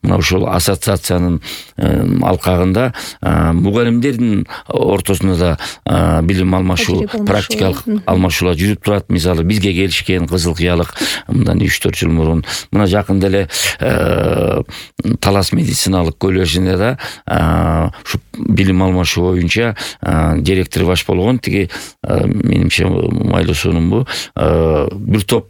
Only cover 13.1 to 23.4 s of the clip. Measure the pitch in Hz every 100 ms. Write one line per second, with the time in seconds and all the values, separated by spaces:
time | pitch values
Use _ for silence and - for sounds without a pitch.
13.1 | 98 95 98 98 - - - - - -
14.1 | - - - - - - - - - -
15.1 | - - 98 95 175 165 - - 95 85
16.1 | - 95 92 90 90 92 92 110 131 -
17.1 | - - - 80 82 82 80 80 - -
18.1 | - - - - 214 98 92 95 92 85
19.1 | - 90 92 85 107 117 107 - - -
20.1 | 80 82 80 - 95 90 - 85 90 -
21.1 | 90 101 127 - 98 90 - - - -
22.1 | 90 92 104 - - - - - 92 85
23.1 | 82 85 87